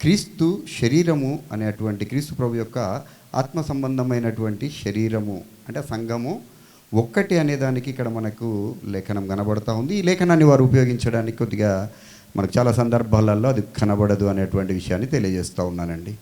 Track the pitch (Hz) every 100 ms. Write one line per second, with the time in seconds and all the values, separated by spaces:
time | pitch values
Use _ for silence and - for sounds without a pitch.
0 | 147 202 - - 165 202 - - 117 151
1 | 170 151 135 147 - 107 107 104 110 101
2 | 101 131 147 - 123 117 110 127 98 113
3 | - - - 131 131 165 143 139 135 131
4 | 127 127 117 110 110 101 143 151 101 101
5 | 110 110 104 95 - - - 120 - 113
6 | 113 117 120 208 - - - - - 107
7 | 117 208 196 175 147 143 131 127 127 131
8 | 120 113 110 107 117 104 104 - 104 98
9 | 95 101 95 98 104 107 104 110 135 202
10 | 175 180 175 165 151 139 127 131 123 120
11 | 123 113 110 113 113 104 107 95 104 -
12 | - - - 101 95 - 123 113 117 117
13 | 113 107 110 104 127 120 101 - 107 101
14 | 104 101 101 98 92 98 95 92 - 92
15 | 131 143 95 92 87 - 90 90 85 82
16 | 87 107